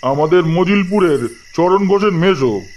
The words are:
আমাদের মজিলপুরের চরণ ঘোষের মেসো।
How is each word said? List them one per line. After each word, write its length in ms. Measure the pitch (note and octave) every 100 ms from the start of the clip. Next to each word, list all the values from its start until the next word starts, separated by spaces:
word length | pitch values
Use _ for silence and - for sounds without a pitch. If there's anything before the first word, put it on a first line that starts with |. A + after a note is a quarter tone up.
আমাদের 440 | B2+ C#3 D#3 F3+
মজিলপুরের 720 | E3 E3 F3+ G3+ F3+ G3+ F3+ C#3 A#2+ - -
চরণ 340 | - F3 F#3+ G3
ঘোষের 240 | G3 G#3
মেসো। 500 | E3+ F3+ F3 C3 G2+ -